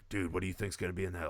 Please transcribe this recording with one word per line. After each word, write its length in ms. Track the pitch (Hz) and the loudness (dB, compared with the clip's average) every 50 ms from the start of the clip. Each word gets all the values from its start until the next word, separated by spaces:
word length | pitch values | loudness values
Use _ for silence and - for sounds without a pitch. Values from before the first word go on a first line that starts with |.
| - - | -10 -2
Dude, 240 | - 104 92 85 | 0 0 0 2
what 80 | 80 90 | 2 2
do 60 | 92 | 2
you 60 | 92 | 0
think's 240 | 90 - 107 98 92 | 0 0 0 -2 0
gonna 160 | - 92 90 | 0 -2 -2
be 120 | 92 90 95 | 0 0 0
in 80 | 92 90 | 0 0
that? 140 | 87 82 | -2 -2